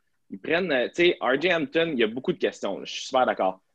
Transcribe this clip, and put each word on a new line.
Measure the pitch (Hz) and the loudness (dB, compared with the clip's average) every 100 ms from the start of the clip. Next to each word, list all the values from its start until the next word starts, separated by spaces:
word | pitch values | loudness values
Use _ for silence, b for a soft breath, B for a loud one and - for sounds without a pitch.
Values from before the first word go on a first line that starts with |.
| _ _ _ | _ _ _
Ils | 101 | -12
prennent, | - 165 185 | -4 -2 0
euh, | 135 107 | 0 0
tu | - 175 | 2 2
sais, | - | 2
R | 113 139 | 0 2
J | 175 | 2
Hampton, | 170 139 165 165 | 0 0 0 0
il | 135 | 2
y | |
a | 214 | 0
beaucoup | 240 214 | 0 -4
de | 160 | -2
questions, | 104 - 107 87 | -2 -2 -6 -6
je | - | -8
suis | - - | -12 -2
super | 131 | 2
d'accord. | 123 101 95 92 _ | 2 2 0 -2 _